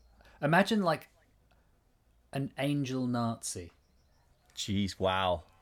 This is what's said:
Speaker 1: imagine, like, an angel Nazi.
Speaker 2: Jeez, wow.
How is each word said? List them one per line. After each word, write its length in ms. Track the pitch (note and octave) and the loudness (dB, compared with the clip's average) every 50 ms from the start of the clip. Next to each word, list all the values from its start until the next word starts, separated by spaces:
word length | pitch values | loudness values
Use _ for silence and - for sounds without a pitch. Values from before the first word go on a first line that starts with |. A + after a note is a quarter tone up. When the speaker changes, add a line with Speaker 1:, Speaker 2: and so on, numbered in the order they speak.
| - _ _ - - - - - | -20 _ _ -20 -20 -20 -10 -4
Speaker 1:
imagine, 420 | - C#3+ D#3+ F3+ G3 - A3+ G#3+ G3 | 0 2 4 4 4 4 2 0 2
like, 260 | E3+ D#3 - - - _ _ _ _ _ _ _ _ _ _ _ _ _ _ _ _ _ _ _ _ _ _ _ _ - | 2 0 -2 -4 -12 _ _ _ _ _ _ _ _ _ _ _ _ _ _ _ _ _ _ _ _ _ _ _ _ -6
an 200 | C#3 C#3 - - - | -6 -6 -6 -4 -4
angel 480 | C3+ C#3+ D3 C#3+ C#3 B2 B2+ C3 B2+ | -2 0 0 0 0 -2 -2 -2 -2
Nazi. 680 | B2 B2 A#2+ A#2 A2+ A2+ A2+ - - - G2+ F2 E2+ - _ _ _ _ _ _ _ _ _ _ _ _ _ _ _ - | -2 0 0 0 -2 -2 -4 -6 -8 -8 -8 -10 -12 -14 _ _ _ _ _ _ _ _ _ _ _ _ _ _ _ -12
Speaker 2:
Jeez, 420 | - - - G2+ G2 G2+ F#2 - - | -8 -6 -2 0 0 0 -2 -2 0
wow. 440 | F#2+ F#2+ F#2 F#2+ F#2+ F#2 F2+ E2 - - - _ | 0 2 2 4 2 2 2 0 -4 -10 -20 _